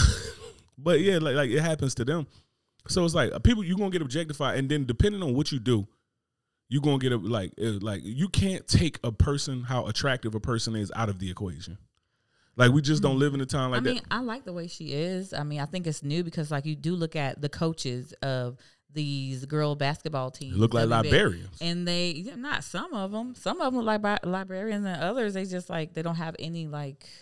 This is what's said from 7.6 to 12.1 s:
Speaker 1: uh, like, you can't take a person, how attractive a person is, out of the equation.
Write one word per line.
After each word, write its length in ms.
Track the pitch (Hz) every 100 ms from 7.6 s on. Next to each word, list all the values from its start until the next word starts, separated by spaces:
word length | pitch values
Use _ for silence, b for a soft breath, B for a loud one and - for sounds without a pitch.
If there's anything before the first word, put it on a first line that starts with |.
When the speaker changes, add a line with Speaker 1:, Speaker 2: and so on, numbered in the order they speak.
Speaker 1:
uh, 180 | 113 101
like, 220 | 107 98
you 240 | 82 127 190
can't 380 | - 190 185 -
take 300 | - 160 -
a 80 | 120
person, 500 | 107 - 139 147 127
how 240 | 123 127 107
attractive 480 | - 139 127 110
a 60 | 107
person 360 | 127 113 113 110
is, 160 | 98
out 140 | - 110
of 100 | 92
the 120 | 95
equation. 480 | 90 98 76 85 - _ _ _